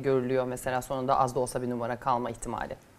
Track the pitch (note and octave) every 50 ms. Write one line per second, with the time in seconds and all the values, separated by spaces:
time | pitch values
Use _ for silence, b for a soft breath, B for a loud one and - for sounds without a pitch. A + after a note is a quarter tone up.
0 | C3 C3+ C3+ C3 B2 B2 C3 B2+ B2+ B2+ B2+ B2 - C3+ B2+ B2+ B2+ - C#3 C3
1 | B2+ C3 C#3 - C3 B2+ B2+ C#3+ B2 B2 - C3 B2+ B2 B2 A#2+ A#2 A#2 B2 A2+
2 | - C3+ B2 A#2+ B2 A#2 A#2 - - B2+ A2+ G#2 - - - - - - -